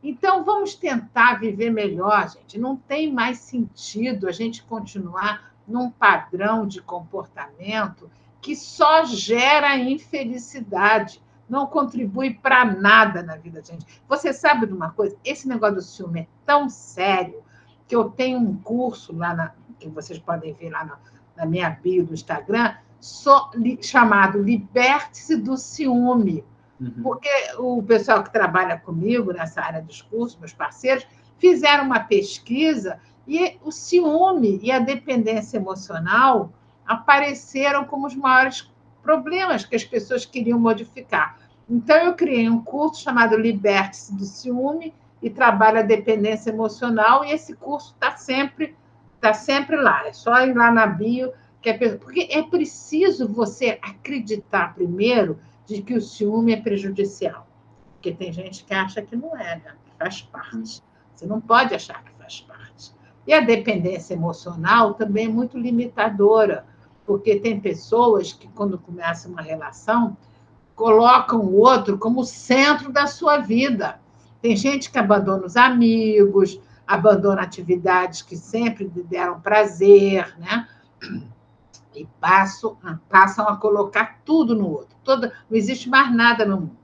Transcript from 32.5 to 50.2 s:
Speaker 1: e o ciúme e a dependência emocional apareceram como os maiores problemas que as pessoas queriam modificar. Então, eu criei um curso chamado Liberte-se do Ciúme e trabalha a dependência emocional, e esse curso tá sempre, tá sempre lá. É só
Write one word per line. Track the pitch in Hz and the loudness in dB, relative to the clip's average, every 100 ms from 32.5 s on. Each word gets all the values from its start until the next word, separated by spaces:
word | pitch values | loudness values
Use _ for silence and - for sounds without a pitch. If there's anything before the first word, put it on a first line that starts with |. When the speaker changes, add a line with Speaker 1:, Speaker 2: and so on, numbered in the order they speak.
| 240 320 277 185 160 _ _ - | 0 0 0 -6 -12 _ _ -6
Speaker 1:
e | 311 359 - | -2 -2 -4
o | 311 | -14
ciúme | - - 349 330 311 381 359 220 190 | -14 0 2 4 2 2 2 0 0
e | 226 | 0
a | 262 | 0
dependência | 240 269 - 254 214 220 208 226 | 0 -4 -4 -2 -2 -4 -4 -8
emocional | 190 190 - 165 170 214 269 240 165 _ _ _ | -6 -10 -12 -8 0 4 4 4 -2 _ _ _
apareceram | - 226 - 277 285 277 - 269 277 285 | -6 -4 4 4 4 -6 -10 -2 0 0
como | - 285 277 | -4 -8 -8
os | |
maiores | 262 269 254 262 - - _ _ _ | -4 2 4 2 -2 -16 _ _ _
problemas | - 311 262 359 370 247 | 0 0 0 -4 -2 -4
que | - | -4
as | 233 | -6
pessoas | - 233 - 247 | -4 -8 -4 -8
queriam | - 254 233 240 | -6 -6 -2 2
modificar. | 233 208 220 - 254 170 151 - _ _ _ | 2 0 -6 -16 -6 -2 -2 -6 _ _ _
Então, | 240 226 311 | -4 4 4
eu | 349 | 4
criei | 349 349 247 226 | 0 0 0 2
um | 233 | 0
curso | - 277 311 311 | -2 -4 -4 -4
chamado | 294 240 226 220 | -4 0 2 2
Liberte-se | 226 202 202 196 196 - - | 0 0 0 0 -2 -8 -14
do | 196 | -10
Ciúme | 196 - 254 247 269 320 330 - _ _ | -10 -10 -8 -4 -4 -6 -10 -18 _ _
e | 233 | -10
trabalha | 214 247 202 220 226 | 2 2 6 4 4
a | |
dependência | 214 220 208 220 208 214 233 | 2 2 2 0 0 -2 -6
emocional, | 220 220 214 240 226 214 269 | -4 -6 -4 -4 2 4 4
e | 294 | 2
esse | 311 - | -6 -8
curso | - - 285 - _ | -18 -10 -10 -10 _
tá | 262 - | -4 -4
sempre, | - 262 277 - 311 - _ _ _ _ | -6 -4 -4 -6 -10 -10 _ _ _ _
tá | 220 | 0
sempre | 214 - 269 269 302 | 0 0 -2 0 2
lá. | 247 151 - | 2 2 -4
É | |
só | - | -8